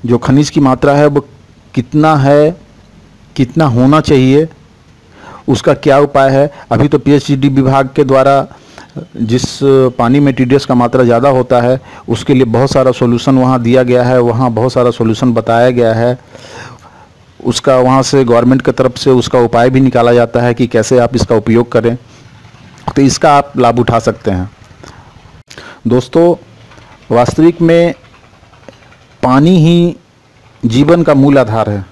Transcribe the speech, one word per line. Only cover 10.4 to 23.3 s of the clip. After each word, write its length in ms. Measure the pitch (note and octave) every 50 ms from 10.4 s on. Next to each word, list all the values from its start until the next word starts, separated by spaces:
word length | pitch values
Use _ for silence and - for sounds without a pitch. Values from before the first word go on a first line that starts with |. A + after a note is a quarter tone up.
| B2+ A#2+ C3+ C3+ -
का 80 | - C3
मात्रा 300 | B2 B2 A#2 C3+ B2+ B2
ज़्यादा 240 | A#2 A#2 A#2 C3 C#3+
होता 320 | C3 B2+ B2 - B2+ A#2+
है, 200 | A#2+ B2 C3 C3 - - - - - -
उसके 260 | A#2+ - - - C#3
लिए 100 | B2+ C3
बहुत 280 | A2+ A2+ A#2+ C3+ C3
सारा 200 | - C#3 C3 C3
solution 460 | B2 - C3 A#2+ A#2+ A#2 - C#3 C3+ B2+
वहाँ 240 | B2+ B2+ C3 B2
दिया 200 | A#2 A#2 B2 B2+
गया 200 | B2+ B2 B2 B2
है, 180 | B2 B2 B2+ B2+
वहाँ 300 | A#2+ A#2+ A2+ A#2 C3 B2
बहुत 220 | A2 A2 A#2+ C3
सारा 180 | - C3+ B2 B2
solution 420 | A2+ - A#2 A2 A2 - C3 B2+
बताया 380 | A2+ A#2 A2+ A#2 A2+ A#2 A#2+ C3
गया 240 | B2 A#2+ A#2 A2+ A2
है, 240 | A2+ A#2 B2 B2+ - - - - - - - - - - - - - - - - - - _ _ _ _ _ _ - -
उसका 320 | B2 C#3+ - - C#3+ C3
वहाँ 260 | B2+ B2+ B2+ C3 C3+
से 220 | B2+ - C#3+ C#3 C3
government 380 | A#2 A#2+ A#2 A#2 B2 C3 C3
की 100 | - C3+
तरफ 240 | A#2+ - B2+ B2+ A#2
से 140 | - - C#3
उसका 280 | B2+ B2 - - - B2+
उपाय 320 | A#2+ A2 A#2 A#2 A#2+ C3
भी 100 | C3 C3
निकाला 320 | C3+ B2+ A#2+ A#2+ A#2 A#2+
जाता 280 | A#2+ A#2+ A#2 A2+ - A#2+
है 140 | A#2+ A#2+ A#2
कि 120 | A#2 B2
कैसे 320 | A#2 - A2+ G#2+ - C3 B2
आप 160 | A#2+ A#2 -
इसका 200 | A#2 - - A#2
उपयोग 360 | G#2+ G2+ A#2 A2 A#2 A#2+ A#2+
करें, 240 | - A#2 A2 A#2 A#2+ B2 - - - - - - - - - - - - - - - - - - -
तो 60 | C#3
इसका 340 | C#3 C3 - - - D#3